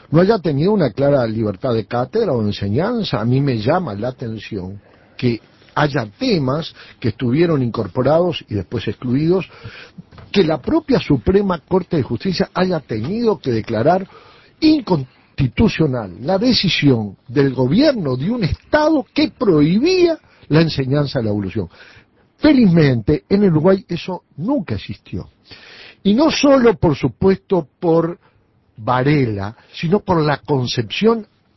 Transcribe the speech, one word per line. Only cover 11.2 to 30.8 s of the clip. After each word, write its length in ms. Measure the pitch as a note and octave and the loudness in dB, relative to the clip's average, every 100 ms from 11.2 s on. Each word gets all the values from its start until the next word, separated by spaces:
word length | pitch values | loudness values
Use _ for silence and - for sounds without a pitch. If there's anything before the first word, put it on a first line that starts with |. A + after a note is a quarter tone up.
| - F#3+ G3+ E3+ - | 0 0 0 -4 -2
Corte 300 | F#3 F3+ E3 | -4 -2 -4
de 60 | |
Justicia 440 | - A#2 F#3+ F3 F#3 | -2 -4 -4 -4 -4
haya 240 | - F#3 E3 | -2 -2 -2
tenido 640 | - A2 B2 A3 A#3 F3 | -4 -6 -4 -2 -2 -2
que 100 | C#3 | -2
declarar 560 | A2+ G2+ G#2+ C#3 F#3 F#3+ - - - _ - | -2 -2 0 2 2 -2 -18 -20 -20 _ 0
inconstitucional 1600 | D#4 D#4 G#3+ E3+ C3 _ _ - B2+ - A3+ - D#3 B2 G2+ F2+ | 2 2 0 -2 -4 _ _ -4 -2 2 2 2 -2 -2 -8 -8
la 180 | C3 F#3+ | -2 0
decisión 760 | B3 G#3 F#3+ - C#3+ A#2+ G#2 - - | 0 0 0 2 2 2 -2 -10 -6
del 260 | B2 C#3 | 0 0
gobierno 600 | B2 B2+ F3+ D#4 B3 D3 B2+ | 0 0 2 2 0 -4 -4
de 140 | E3 | -4
un 140 | B3 | -2
Estado 600 | F3 - - D4+ D4+ D#4 A3+ | -4 -4 -2 0 2 0 -2
que 180 | - D4+ - | -2 -2 0
prohibía 840 | A3+ D3+ D3 G3 D#4+ F#4 F4 D#4 _ _ - | 2 4 4 2 2 2 2 0 _ _ 0
la 120 | D3+ | 2
enseñanza 580 | E3 - B2+ D3 C#3 C3+ | 2 0 -2 0 -2 -2
de 60 | |
la 60 | A2 | -2
evolución. 380 | G#2 F#2+ G#2+ E2+ - - - _ _ _ _ | -2 -4 -6 -8 -12 -20 -20 _ _ _ _
Felizmente, 840 | D4+ C4+ G#3+ E3+ C#3+ A#2+ G#2+ D3+ - | 2 4 4 6 4 2 0 -2 0
en 140 | G3+ | 2
el 60 | G3+ | 2
Uruguay 340 | D3+ F3 G3 - | 4 2 0 -2
eso 360 | E3+ - F3 _ C3+ | -10 -8 -12 _ -8
nunca 380 | F#3+ C#4+ E3 | -4 -4 -4
existió. 540 | G#2 - G2+ - - - _ - - - - - - | -8 -10 -16 -12 -12 -12 _ -20 -20 -20 -20 -20 -4
Y 120 | F#3+ | 0
no 160 | G#3+ D#4 | 2 2
solo, 440 | - C#4+ C4+ A#3 | 2 4 6 4
por 200 | F3 F3 | 4 0
supuesto, 720 | C#3 C3+ - F#3+ F#3+ - F#3 C#3+ - | 0 -4 0 0 0 0 -2 -2 -4
por 380 | F3 E3 E3 E3+ _ _ _ _ _ - | 0 2 0 -6 _ _ _ _ _ -8
Varela, 800 | A2 B2+ C#3 D3+ B2 G2+ G2+ - _ | -2 0 2 2 0 -4 -8 -12 _
sino 280 | - E3+ G3+ | -10 -2 -2
por 200 | - E3+ | 0 0
la 180 | D3+ C#3 | 0 -2
concepción 880 | - C#3+ A#2+ - | -2 -2 -2 -4